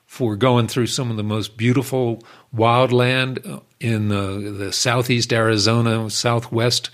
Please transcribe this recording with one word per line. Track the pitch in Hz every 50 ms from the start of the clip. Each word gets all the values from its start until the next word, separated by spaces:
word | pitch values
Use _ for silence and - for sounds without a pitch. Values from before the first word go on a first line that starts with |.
| _
for | _ - - 131 110 107
going | 101 123 131 123 120 113 107
through | - 131 117
some | 117 - - 131 117
of | 113
the | 107 104
most | 107 107 107 101 - -
beautiful | 107 113 123 123 139 123 - 131 131 123 117 113 104 - - - - _ _ -
wildland, | 110 110 113 117 123 131 123 123 123 123 123 127 131 131 131 127 - - 190
uh, | 139 - - _ _ _
in | - 117 113 107 107 104
the, | 101 101 98 95 98 101 101 107 101
the | 95 101 95
southeast | - - - 131 117 127 120 - 127 117 117 120
Arizona, | 120 113 110 113 110 107 98 110 117 117 117 113 110 113 110 107
southwest | - - - 120 117 120 120 - - - 131 123 - - - -